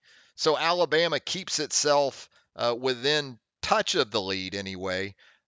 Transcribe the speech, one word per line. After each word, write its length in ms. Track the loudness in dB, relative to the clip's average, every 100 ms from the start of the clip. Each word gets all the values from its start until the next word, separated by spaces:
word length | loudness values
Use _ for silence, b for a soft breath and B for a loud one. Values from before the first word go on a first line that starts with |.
| b b b -2
So 200 | 0 2
Alabama 640 | 2 2 2 2 2 0
keeps 380 | -4 -8 -4 -4
itself, 720 | -2 0 4 4 2 -4 -16 b b -4
uh, 200 | -2 0
within 600 | -2 0 2 0 -2 -12 _ _
touch 320 | 0 0 2 0
of 160 | 0
the 100 | 0
lead 320 | -2 -4 -4
anyway. 600 | -6 -8 -6 -4 -4 -4 -10 b b